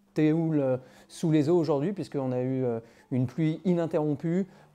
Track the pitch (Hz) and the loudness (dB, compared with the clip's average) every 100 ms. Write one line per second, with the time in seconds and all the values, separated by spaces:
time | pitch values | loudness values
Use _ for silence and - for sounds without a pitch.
0 | _ - 156 160 165 151 135 127 - - | _ 0 2 2 0 0 0 -2 -4 -20
1 | - - 175 156 139 175 151 143 156 208 | -20 -4 2 2 4 2 2 0 -2 -4
2 | 139 147 131 127 127 131 127 117 117 - | -6 -6 -4 -2 -2 -2 -2 -4 -8 -20
3 | - 127 127 - 156 160 190 175 160 165 | -6 -2 -2 0 -2 0 0 0 0 0
4 | 151 143 170 175 196 - - | 0 -2 -2 -2 -4 -8 -12